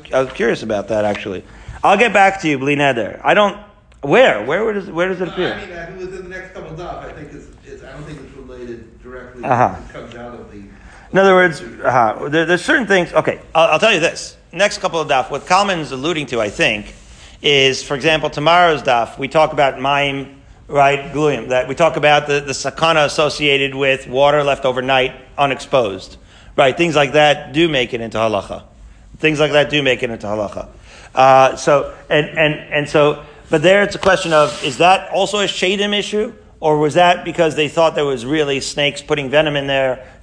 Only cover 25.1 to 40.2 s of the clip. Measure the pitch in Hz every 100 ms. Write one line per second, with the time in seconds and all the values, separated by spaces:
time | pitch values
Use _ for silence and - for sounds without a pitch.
25.1 | - - - 143 123 - 139 107 95 -
26.1 | - - - - - 139 127 170 147 139
27.1 | 147 147 139 127 139 170 139 120 117 113
28.1 | 110 113 101 - 87 - - - - -
29.1 | - 156 147 151 147 139 147 135 120 123
30.1 | 110 101 107 98 92 - - - - -
31.1 | - 135 131 131 - - 139 120 - -
32.1 | 156 165 160 151 151 - 147 147 160 147
33.1 | 147 - - - 165 147 202 196 - 190
34.1 | 180 165 156 143 - 156 120 170 190 -
35.1 | 170 190 208 196 - 185 196 208 208 196
36.1 | 208 214 - - - 156 151 151 147 175
37.1 | 180 165 156 165 139 147 165 160 160 143
38.1 | 131 120 156 143 135 - - 143 139 -
39.1 | 151 131 143 156 147 139 135 131 123 -
40.1 | -